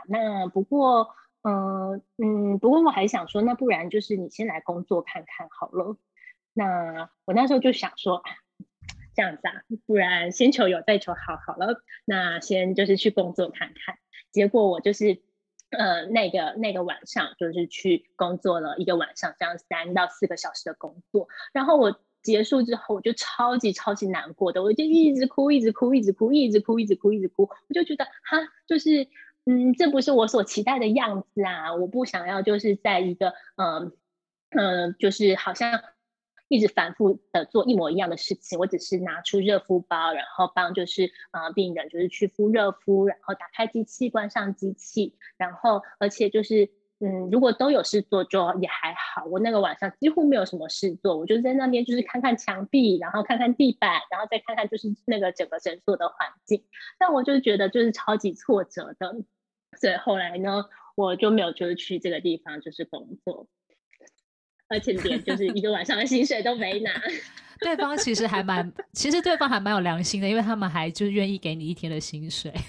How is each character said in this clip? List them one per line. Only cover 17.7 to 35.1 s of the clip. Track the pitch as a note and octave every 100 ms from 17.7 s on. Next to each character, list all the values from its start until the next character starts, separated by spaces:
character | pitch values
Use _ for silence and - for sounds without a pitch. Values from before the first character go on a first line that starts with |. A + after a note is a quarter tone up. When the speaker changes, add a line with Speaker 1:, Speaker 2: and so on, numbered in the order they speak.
| - F#3+ E3+ - -
Speaker 1:
工 | F3 F3+
作 | F#3 E3+
了 | D#3 D#3+
一 |
个 | F#3 E3+
晚 | D#3
上， | - E3+ -
这 |
样 | E3+ F3
三 | - E3+ E3+
到 | F#3 F3+
四 | - F#3+
个 | E3
小 | E3
时 | - E3
的 |
工 | D#3 - E3+ -
作。 | G#3 F3 - -
然 | C4+ C4+
后 | D4+
我 | G#3+ - _ _
结 | - G#3+
束 | A3 C4+
之 | A#3+
后， | A3+ -
我 | G3+
就 | A3+
超 | A#3 - - A#3+ B3
级， | G#3+
超 | F#3 -
级 | G3+ G3
难 | E3+ D#3
过 | - F3+
的， | F3+
我 | G3
就 | A#3
一 | D#4 E4 D#4
直 | C4+ C4
哭， | - C#4
一 | C#4+
直 | A3+
哭， | G#3+ B3
一 | C4+
直 | G3+
哭， | F#3+ A3
一 | D4 B3+
直 | G#3
哭， | G#3 A3+
一 | G#3+
直 |
哭， | F#3 G3+
一 | G#3+
直 | F#3
哭。 | - G3 - -
我 |
就 | F4
觉 | E4+ D4
得， |
哈， | C4+ - - D#4 D#4 _ -
就 | D#4+
是， | D#4 D4 C4 - - _ -
嗯， | B3 B3+
这 | B3 E4+
不 | C#4
是 | C4+
我 | C4 A3
所 | A#3+
期 | G3 -
待 | G#3+ C4+
的 | A3
样 | A#3+ A#3 G3 -
子 | -
啊， | F#3+ F3 D#3+
我 | F3 F3+
不 | A#3+
想 | B3+ F#3 F3
要 | G3
就 | G3 G#3
是 | A3 G3+
在 | A3 F#3
一 | F#3
个， | F3+ F#3 - - -
呃， | E3 D#3 F3 - _ _ _ _ _
呃， | C#4 G3 F3+ F3
就 | F3+ G3+